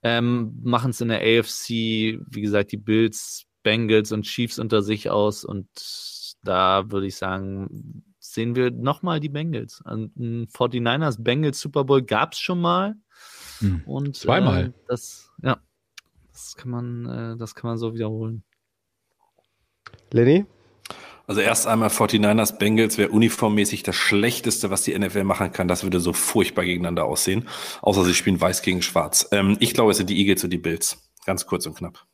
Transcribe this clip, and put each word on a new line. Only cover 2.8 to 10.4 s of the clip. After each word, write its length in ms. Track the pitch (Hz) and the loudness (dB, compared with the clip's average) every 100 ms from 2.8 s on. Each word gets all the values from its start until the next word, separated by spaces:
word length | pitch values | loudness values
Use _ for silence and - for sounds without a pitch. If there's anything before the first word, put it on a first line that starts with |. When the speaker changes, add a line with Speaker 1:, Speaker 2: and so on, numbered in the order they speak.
| 104 110 113 107 - - - _ | 0 2 2 0 -12 -14 -18 _
Speaker 1:
Bengals 480 | - 110 113 110 107 | 0 0 4 2 2
und 120 | 110 | -4
Chiefs 360 | 104 - 120 - | -6 -4 -4 -4
unter 220 | 113 107 | 0 0
sich 280 | 101 107 - | 2 -2 0
aus. 360 | 107 104 107 - | 0 0 -2 -8
Und 220 | 101 90 - - - - - - - | -10 -10 -16 -14 -14 -14 -14 -16 -12
da 480 | - 92 92 98 101 | -2 2 4 4 2
würde 160 | 101 98 | -4 -4
ich 80 | 95 | -6
sagen, 880 | 95 95 98 98 98 - 104 104 - _ | -6 -6 -6 -8 -10 -12 -16 -18 -20 _
sehen 360 | - - 113 120 | -12 -6 -2 0
wir 160 | 127 | 0
noch 300 | 120 123 147 | 0 -4 -2
mal 200 | 180 160 | -2 -4
die 80 | 151 | -4
Bengals. 520 | 143 165 143 113 - - | -6 -6 -6 -8 -16 -10
Ein, 260 | 110 110 - | -8 -8 -8
ein 300 | 120 117 | -6 -6